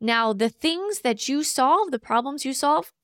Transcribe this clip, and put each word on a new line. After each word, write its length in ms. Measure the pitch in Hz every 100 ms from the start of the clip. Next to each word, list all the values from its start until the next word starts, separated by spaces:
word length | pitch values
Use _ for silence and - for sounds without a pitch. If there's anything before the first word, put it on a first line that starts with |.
Now, 320 | 220 233 226
the 160 | 202 226
things 520 | - 320 330 403 403
that 280 | 254 220 -
you 140 | 285
solve, 480 | 302 - 262 339 403
the 80 | 254
problems 460 | - 226 247 285
you 80 | 269
solve, 400 | 262 285 302 339 _